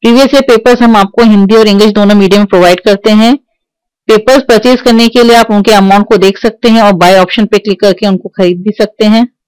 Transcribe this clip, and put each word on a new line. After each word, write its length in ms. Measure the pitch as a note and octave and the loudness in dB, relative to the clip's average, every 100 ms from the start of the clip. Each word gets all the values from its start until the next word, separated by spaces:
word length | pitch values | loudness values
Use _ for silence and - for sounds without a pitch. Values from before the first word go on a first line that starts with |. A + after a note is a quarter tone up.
प्रीवियस 280 | A3+ A#3 C4+ | 0 0 2
ईयर 80 | C#4 | 0
पेपर्स 380 | C4+ A3+ B3 A#3+ | 0 -2 0 0
हम 160 | A#3+ A3 | 2 0
आपको 260 | G3 - | -2 -2
हिंदी 320 | A#3 G#3 G3 | 0 2 2
और 140 | A3 A3 | 2 2
English 240 | G3+ G#3+ | 2 0
दोनों 220 | G#3 G3+ | 0 0
मीडियम 260 | G#3 G3 G3+ | 2 2 0
में 60 | G#3 | 0
provide 340 | F#3 F3+ F3+ | 0 0 0
करते 300 | - G3+ A3 | -2 -2 0
हैं। 260 | G#3+ A3 C#4+ _ _ _ _ _ _ - | 0 0 -2 _ _ _ _ _ _ -2
Papers 360 | A3 G#3+ C4+ | -2 0 -2
purchase 380 | C4+ A3+ B3 B3+ | 0 -2 0 -2
करने 280 | - A3+ A#3 | 0 0 0
के 140 | A#3+ | 0
लिए 140 | A#3 A#3 | 2 2
आप 140 | A3+ | 0
उनके 220 | G#3 G3+ | -2 0
amount 340 | G#3+ G3 G3 G#3 | 0 2 0 0
को 100 | G#3 | -2
देख 220 | F#3+ G3 | -2 -2
सकते 300 | A3+ G#3+ A#3 | -6 -6 -2
हैं 140 | A3 | 0
और 100 | G#3 | 0
buy 260 | F#3 F3 F#3+ | 0 0 0
option 280 | F#3 - G#3 | 0 -4 -4
पे 120 | G#3 | -4
click 220 | G#3+ F#3+ | -4 -4
करके 260 | G#3 F#3 G#3 | -2 -2 -4
उनको 220 | F#3+ - | -6 -8
खरीद 340 | - F#3 F3+ | -4 -4 -2
भी 80 | G3 | -6
सकते 340 | G3+ G#3 _ | -6 -8 _
हैं। 300 | G#3+ A3 A#3+ _ | -2 0 -2 _